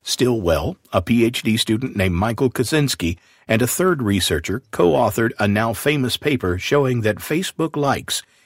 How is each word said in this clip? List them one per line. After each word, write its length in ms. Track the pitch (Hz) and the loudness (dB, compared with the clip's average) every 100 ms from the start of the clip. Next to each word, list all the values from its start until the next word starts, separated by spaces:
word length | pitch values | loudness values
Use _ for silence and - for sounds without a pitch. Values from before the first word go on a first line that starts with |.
Stilwell, 720 | - - 120 117 87 76 120 190 _ | -8 0 0 2 0 0 -2 -6 _
a 100 | 104 | -4
P 220 | 90 120 113 | 2 2 2
H 160 | - | 0
D 140 | 117 110 | 0 0
student 380 | - 110 127 101 | 0 -2 -2 -2
named 180 | 92 | 0
Michael 340 | 87 110 110 131 | 0 -2 0 0
Kaczynski, 720 | - 113 156 139 - 82 87 _ _ - | 0 0 2 0 -2 -4 -4 _ _ -2
and 120 | 110 | 0
a 60 | 123 | 2
third 340 | - 185 156 | 2 0 2
researcher 600 | 104 98 - 78 - 131 - | 0 0 0 -2 -2 -6 -6
co-authored 640 | - 87 143 110 - 113 - | 2 4 4 2 0 -2 0
a 80 | 101 | 0
now 240 | 101 113 | 2 0
famous 440 | 110 147 151 123 - | -2 -2 0 -2 -2
paper 400 | 151 139 90 87 | -2 0 -2 -2
showing 440 | - 147 131 123 | 0 2 2 0
that 160 | 107 90 | 0 -2
Facebook 600 | - 156 185 - 160 151 | -4 -4 -4 -4 -4 -2
likes, 460 | 143 110 - - - _ | -2 -2 -4 -8 -8 _